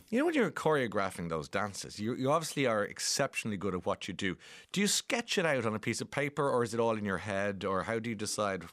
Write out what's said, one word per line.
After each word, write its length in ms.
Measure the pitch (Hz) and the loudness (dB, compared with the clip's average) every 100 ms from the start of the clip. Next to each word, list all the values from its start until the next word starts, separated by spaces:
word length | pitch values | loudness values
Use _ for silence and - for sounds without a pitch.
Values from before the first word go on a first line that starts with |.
| - | 0
You 100 | 233 | 0
know, 60 | 330 | 2
when 80 | |
you're 160 | 302 190 | 2 2
choreographing 800 | - 156 151 120 101 95 - 85 | 2 2 2 2 0 -2 -2 -2
those 180 | 80 73 | -2 -2
dances, 500 | 98 104 98 - - | -2 -4 -6 -10 -6
you, 160 | 107 123 | -4 0
you 160 | 131 | 2
obviously 340 | 165 156 151 127 | 2 0 0 2
are 180 | 107 101 | 2 0
exceptionally 720 | - - - 139 - 113 101 | -2 -2 0 0 -2 -4 -2
good 180 | 98 90 | 0 0
at 100 | 101 | 0
what 220 | 95 - | -4 -4
you 80 | 85 | -2
do. 200 | 98 80 - - - | -2 -2 -8 -20 -4
Do 80 | 185 | 0
you 60 | 202 | 2
sketch 500 | - - 233 233 202 | 2 0 -2 0 2
it 80 | 165 | 4
out 200 | 135 110 | 2 2
on 80 | 107 | 0
a 40 | |
piece 220 | 117 110 | -2 -2
of 80 | 113 | -2
paper, 400 | - 143 143 139 | -2 -2 0 2
or 140 | 123 | 2
is 100 | 117 | 2
it 60 | 117 | 2
all 160 | 113 110 | 2 2
in 100 | 104 | 0
your 120 | 90 | -2
head, 460 | 101 98 101 98 95 | 0 0 0 0 0
or 180 | 95 | 0
how 160 | 90 113 | 0 -2
do 100 | 117 | -2
you 60 | 104 | -4
decide 480 | 107 - 104 95 87 | -4 0 0 -2 -4